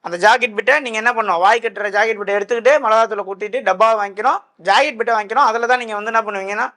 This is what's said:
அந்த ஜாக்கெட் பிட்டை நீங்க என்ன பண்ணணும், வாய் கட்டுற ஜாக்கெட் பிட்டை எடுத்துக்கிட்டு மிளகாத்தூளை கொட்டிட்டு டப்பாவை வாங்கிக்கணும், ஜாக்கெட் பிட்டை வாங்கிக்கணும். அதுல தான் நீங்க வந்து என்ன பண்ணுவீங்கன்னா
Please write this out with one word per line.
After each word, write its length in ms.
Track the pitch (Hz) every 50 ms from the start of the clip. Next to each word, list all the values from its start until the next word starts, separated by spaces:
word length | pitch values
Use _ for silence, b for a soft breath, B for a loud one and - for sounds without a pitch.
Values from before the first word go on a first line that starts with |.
| -
அந்த 120 | 175 170 175 180
ஜாக்கெட் 320 | 214 240 254 233 240 208 202
பிட்டை 160 | 208 240 277 302 277
நீங்க 140 | 247 220 220
என்ன 100 | 220 240 240
பண்ணணும், 260 | 226 220 202 175 170 180
வாய் 200 | 202 226 233 226
கட்டுற 220 | 226 196 202 208 208 196
ஜாக்கெட் 240 | 208 220 226 220 202
பிட்டை 140 | 202 190 202 208
எடுத்துக்கிட்டு 360 | 202 196 240 233 208 247 285 294 269
மிளகாத்தூளை 400 | 220 214 226 226 214 214 202 196 196
கொட்டிட்டு 280 | 196 185 208 208 196 269 220 190
டப்பாவை 280 | 185 185 220 226 226 214
வாங்கிக்கணும், 400 | 202 202 190 196 214 262 320 403 _ _ _ _ 165 190
ஜாக்கெட் 300 | 196 233 277 302 254 220
பிட்டை 160 | 214 226 233
வாங்கிக்கணும். 320 | 214 214 196 220 254 285 233
அதுல 220 | 220 233 233 233
தான் 120 | 247 247
நீங்க 140 | 240 220 214 208
வந்து 140 | 208 220
என்ன 100 | 226 226 220
பண்ணுவீங்கன்னா 420 | 208 208 196 190 196 202 214 247 269 _